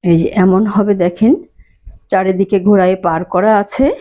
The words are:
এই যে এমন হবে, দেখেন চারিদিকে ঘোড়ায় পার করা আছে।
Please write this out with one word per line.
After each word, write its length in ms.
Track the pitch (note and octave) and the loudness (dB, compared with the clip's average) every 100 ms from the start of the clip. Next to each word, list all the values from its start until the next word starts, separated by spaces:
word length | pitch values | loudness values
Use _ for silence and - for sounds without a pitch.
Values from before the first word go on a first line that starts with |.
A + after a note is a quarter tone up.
এই 120 | F3+ E3 | 2 0
যে 100 | E3 | 0
এমন 280 | - F#3 F#3 G#3+ | 0 2 2 0
হবে, 260 | G3+ G3+ | 0 -2
দেখেন 380 | G3 F3 F3 A3 F4 - _ - _ - - _ | 0 -2 0 0 0 -4 _ -20 _ -20 -20 _
চারিদিকে 500 | G3 F#3+ F#3 F#3+ G3 | -2 -2 -2 0 0
ঘোড়ায় 360 | F#3 G3+ F3+ F#3+ | 2 2 2 0
পার 240 | F#3+ D#3+ | -2 -4
করা 280 | E3+ F3+ G#3 G#3+ | -4 -2 2 0
আছে। 280 | G3+ - C#4 C5 | -2 -2 -2 -2